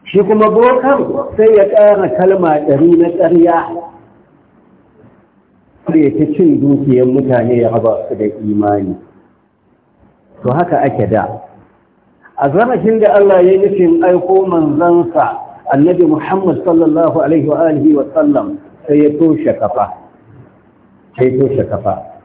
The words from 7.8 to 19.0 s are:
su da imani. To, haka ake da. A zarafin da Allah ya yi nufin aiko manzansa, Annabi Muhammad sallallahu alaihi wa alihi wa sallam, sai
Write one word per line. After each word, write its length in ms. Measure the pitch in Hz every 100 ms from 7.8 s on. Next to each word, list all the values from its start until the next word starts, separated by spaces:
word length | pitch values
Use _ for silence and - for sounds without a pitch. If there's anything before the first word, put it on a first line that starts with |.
| 113 104 -
su 60 | 98
da 100 | 107
imani. 720 | - 104 104 104 104 95 87 - _ _ _ _ _ _ _ _ _ _ _ _ -
To, 80 | 127
haka 300 | 139 175 160
ake 260 | 139 117 101
da. 340 | 107 95 107 - - _ _ _ _ _ _ _ -
A 120 | 139
zarafin 500 | 160 240 226 196 220
da 140 | 208 202
Allah 260 | 202 190 180
ya 60 |
yi 60 | 190
nufin 460 | 196 196 175 165
aiko 420 | 180 180 180 190 190
manzansa, 920 | 170 151 139 175 175 165 151 117 - - - -
Annabi 320 | 135 160 180 165
Muhammad 560 | 151 - 190 185 151 185
sallallahu 520 | 165 160 156 165 160
alaihi 260 | 170 165 147
wa 120 | 147 165
alihi 300 | 151 151 147
wa 100 | 131
sallam, 440 | 160 151 135 101 - - - -
sai 160 | 147